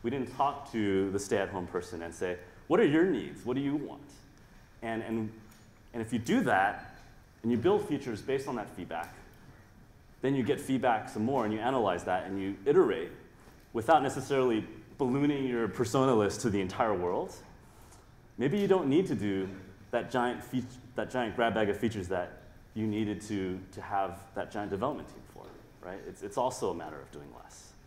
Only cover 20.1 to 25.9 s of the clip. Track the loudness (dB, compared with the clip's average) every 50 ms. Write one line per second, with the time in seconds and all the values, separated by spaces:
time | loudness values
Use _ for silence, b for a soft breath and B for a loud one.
20.1 | 0 0 2 0 -2 -4 -8 -4 -4 -4 -4 -4 -12 -18 -20 -8 -6 -6 -4 -2
21.1 | -2 -2 -2 -2 2 2 2 4 4 2 2 2 2 0 0 -2 0 -2 -4 -2
22.1 | -2 -2 -2 -4 -10 -18 -20 -20 -20 -20 -20 -12 -6 -4 -2 0 0 0 0 -2
23.1 | -4 -6 -6 -4 -4 -2 -2 -2 -4 -6 -10 -12 -14 -14 -8 -4 -2 -2 -2 -2
24.1 | -4 -10 -16 -10 -8 -8 -8 -6 -6 -6 -4 -4 -2 -2 -2 -2 -2 -6 -10 -14
25.1 | -16 -20 -20 -18 -18 -18 -18 -18 -18 -20 -20 -20 -20 -18 -14 -12